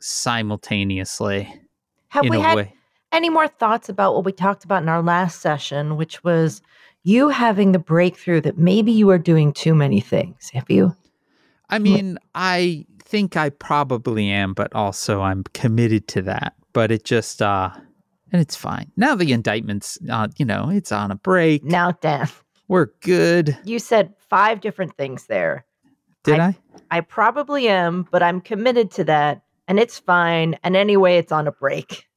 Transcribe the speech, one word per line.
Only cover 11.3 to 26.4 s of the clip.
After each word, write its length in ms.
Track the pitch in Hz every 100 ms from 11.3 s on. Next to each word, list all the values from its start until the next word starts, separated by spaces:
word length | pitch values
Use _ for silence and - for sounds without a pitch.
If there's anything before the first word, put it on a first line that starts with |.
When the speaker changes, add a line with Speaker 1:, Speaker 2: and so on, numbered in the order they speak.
| _ _ _ -
Speaker 1:
I 80 | 214
mean, 400 | 208 196 190 175 _
I 520 | - 185 180 180 156 - _
think 340 | - 214 196 170
I 120 | 151
probably 800 | - - 147 135 123 120 110 101
am, 240 | 101 98
but 220 | 98 104
also 480 | 107 101 95 - 101
I'm 220 | 98 95 92
committed 520 | - 120 113 117 107 -
to 140 | -
that. 320 | 95 98 - _ _
But 160 | 120 110
it 140 | 113
just, 360 | - 117 - -
uh, 300 | 104 98 92 - - _ _ _ -
and 100 | 180
it's 140 | 151 -
fine. 340 | - - - -
Now 180 | 262
the 180 | 240 160
indictment's, 680 | 120 110 107 107 101 - - -
uh, 180 | 117 107 -
you 80 |
know, 240 | 127 98 113
it's 220 | 202 -
on 180 | 104 101
a 60 | 98
break. 460 | - 185 160 151
Speaker 2:
Now, 280 | 143 175 175
Dan. 360 | 160 156 139 147 - _ _ -
Speaker 1:
We're 180 | 185 135 _
good. 560 | 185 175 170 175 151 139
Speaker 2:
You 140 | 190 233
said 360 | - 226 190 _ -
five 300 | 190 208 220
different 340 | 214 196 165 -
things 300 | 139 127 -
there. 400 | 101 82 71 _ _ _ _ _ _
Speaker 1:
Did 140 | -
Speaker 2:
I, 180 | 151